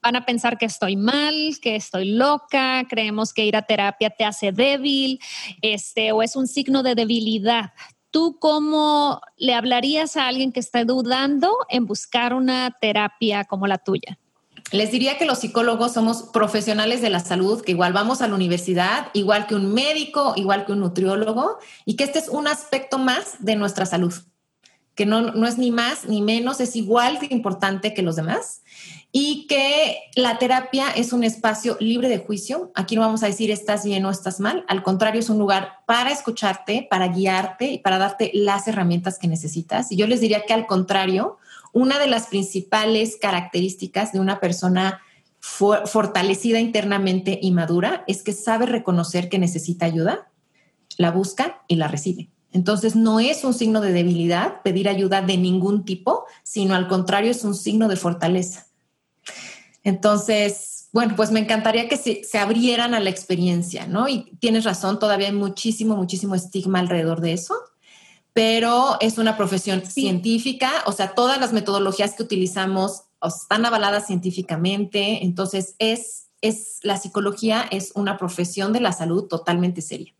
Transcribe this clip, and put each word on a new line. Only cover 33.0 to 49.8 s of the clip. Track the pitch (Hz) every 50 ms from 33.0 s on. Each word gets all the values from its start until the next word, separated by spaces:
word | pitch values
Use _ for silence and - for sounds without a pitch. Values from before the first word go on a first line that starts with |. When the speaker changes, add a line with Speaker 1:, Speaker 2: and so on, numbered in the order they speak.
Speaker 2:
vamos | 226 220 220 220 220
a |
decir | 202 196 196 226 202
estás | 214 202 - - 208 208 202
bien | 208 196 190 190
o | 190
estás | 190 185 - 190 180 -
mal, | 196 220 285 370 370 -
al | 185 190 185
contrario, | - 190 185 220 214 220 226
es | 226 226
un | 214 214
lugar | 208 196 196 190 196 - - - _
para | - 233 240 247 254
escucharte, | 294 285 - - 226 - - 202 185 - - - 208 240 240 -
para | 208 185 185 180
guiarte | 175 180 190 190 190 185 190 185 - - 240 277 269
y | -
para | - 196 185
darte | 185 190 196 196 - 226 - -
las | 202 202 202 196 196 190 226
herramientas | 220 208 185 175 170 175 180 190 185 -
que | - 175
necesitas. | 160 165 160 151 151 165 165 - - - 247 - 202
Y |
yo | 180 214
les | 214 247 247
diría | 226 220 214 208 214
que | - 233
al | 220 226
contrario, | 226 202 190 185 180 196 196 190 185 185 185 233 285 - _ _ - - - - - _
una | 233 254 262 277 285
de | 285
las | 269 247 220 226 -
principales | - 196 190 196 - 190 180 - - 214 214 220 226 220 226 220 220 -
características | - 208 190 175 175 180 - 175 180 190 185 - 190 185 - 190 208 220 -
de | 190
una | 190 190 196 202
persona | - 175 175 - - 180 180 180 185 190 190 - - _ _ _ _ _ _ _
fu-, | - - - - 196 202 214 202 208
fortalecida | - - 220 208 196 - 190 180 196 190 185 - 233 226 226
internamente | 226 226 233 214 208 202 202 196 196 190 180 185 185 190 196 190 -
y | 190
madura | 180 175 165 160 170 175 180 233 370 - -
es | - 190 185 -
que | - 202
sabe | - - - 220 226 240
reconocer | 247 240 220 233 - 180 175 170 165 - 180 180 180
que | - 190
necesita | 180 170 180 165 151 - 170 -